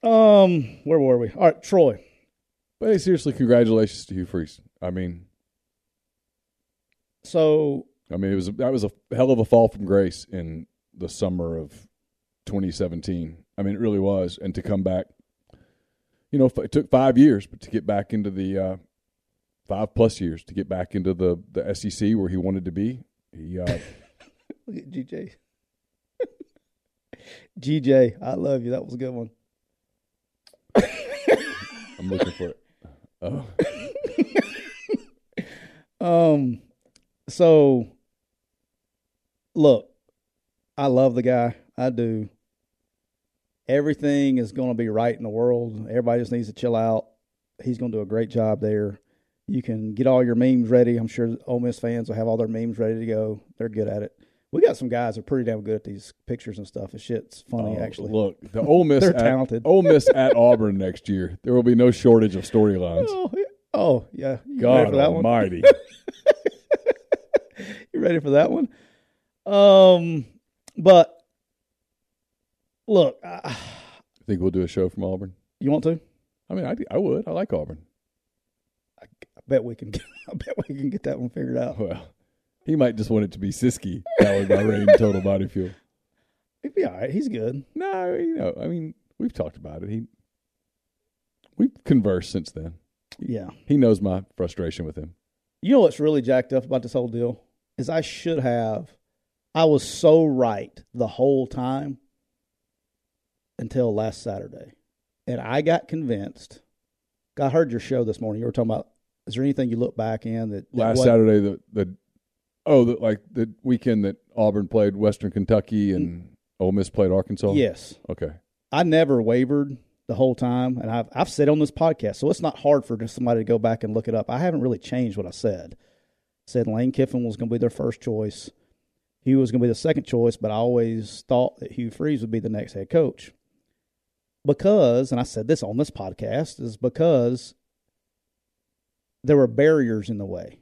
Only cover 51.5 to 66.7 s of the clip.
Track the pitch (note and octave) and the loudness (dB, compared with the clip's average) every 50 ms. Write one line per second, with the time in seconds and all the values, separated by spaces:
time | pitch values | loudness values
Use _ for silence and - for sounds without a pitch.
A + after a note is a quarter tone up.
51.5 | B2+ B2 B2 A#2+ A#2 - - A#2 A#2 A#2 A2+ A2+ A2 A2 A2+ A2+ A2+ A2+ A#2 G#2+ | -4 -4 -2 -4 -6 -6 -6 -6 -4 -6 -6 -6 -6 -4 -2 -2 0 -2 -2 -4
52.5 | A2+ A2 A2+ A#2 A2 G#2+ A#2 A2 A2+ A2+ A2+ A2+ A2 A2 A2 G#2+ G#2+ G#2 _ _ | -4 -6 -6 -6 -4 -4 -2 -2 -2 -4 -4 -4 -2 -2 -2 -4 -6 -10 _ _
53.5 | _ _ A2+ A#2 G#2 A2 G#2+ G#2 G#2 G#2 G#2 - _ _ _ _ _ _ _ _ | _ _ -10 -8 -4 -4 -4 -4 -4 -6 -8 -10 _ _ _ _ _ _ _ _
54.5 | - D#4 F#4 A#3 - - C3 B2 A#2 A#2+ A#2+ A#2 G#2+ A2 G2+ - C#3 C3 A#2+ A#2 | -2 2 2 2 2 0 -6 -6 -4 -4 -4 -4 -6 -8 -8 -4 -4 -4 -2 -4
55.5 | A2+ G#2+ G2+ A2 A2 G#2 _ - G2+ G2 - - _ _ _ - B2 A#2 - A2+ | -6 -6 -6 -6 -6 -6 _ -12 -16 -16 -18 -20 _ _ _ -10 -10 -10 -10 -14
56.5 | G2+ G2 G2+ - _ A#2 - F#2+ - - - - A#2+ G#2+ - _ - - _ _ | -14 -14 -16 -14 _ -14 -14 -12 -14 -18 -10 -8 -8 -8 -8 _ -20 -20 _ _
57.5 | - A2+ A2 G#2 A2 G#2+ A2+ G#2+ - - G#2 G#2 A2 G#2+ G#2 G2 - _ - - | -8 -6 -6 -6 -6 -6 -8 -8 -10 -12 -10 -4 -2 0 -2 -2 -4 _ -20 -10
58.5 | - A2 A#2 D3 D3+ F3 F3+ D#3 C#3+ C3+ B2+ - - B2+ A2+ A#2+ C3 C3 C3 - | -6 -4 2 4 4 4 6 6 4 4 4 4 4 4 2 2 2 2 -2 -2
59.5 | A#2+ A2+ A2 D3 F3+ G3 F#3 - D#3+ D3 - - B2+ C3 C3 C3 B2+ A#2 A#2 A#2+ | -4 -4 2 4 4 6 6 6 6 6 6 4 4 4 4 4 6 6 8 6
60.5 | A#2+ A2 A2 G#2+ G2 G2 F#2+ F#2 F2 - _ - G2+ F#2+ F#2 E2+ F2+ - _ B2 | 6 6 4 0 0 0 -2 -4 -6 -8 _ -4 -2 -2 -2 -6 -8 -8 _ 2
61.5 | B2 B2 A#2 A#2+ A#2+ A#2 B2 B2 A#2+ - - B2 A#2 A2+ A2 G#2 F#2 F#2+ F2 - | 2 4 6 6 6 6 6 6 4 4 6 8 8 8 6 4 0 -4 -8 0
62.5 | - A2+ G#2+ G#2 G2 F#2 F2+ F2 E2+ E2 - A4 G4+ F#4 F#4 - - F#4 G#4 - | 2 4 4 4 4 0 -2 -2 0 -2 -2 -2 -2 -4 -6 -4 -4 -4 -6 -6
63.5 | _ _ _ _ - G#3 G#3 E3+ C3+ A#2+ - - - - - C3+ C3 - _ - | _ _ _ _ -2 0 2 2 2 0 -2 -8 -14 -8 -6 -6 -6 -8 _ -12
64.5 | C#4+ C4 - A#2+ B2+ C3 B2 - - C3+ C#3 D#3 E3+ - G2 A#2 A#2+ A2+ G#2 F#2+ | -8 -2 2 4 6 6 4 4 2 2 2 2 0 0 0 2 2 2 0 -2
65.5 | F2+ E2+ - C#5 - - - - - - _ - - - _ - - - - - | -2 6 8 8 8 8 2 -20 -20 -16 _ -16 -16 -2 _ 2 2 2 0 -6
66.5 | - - _ _ | -6 -6 _ _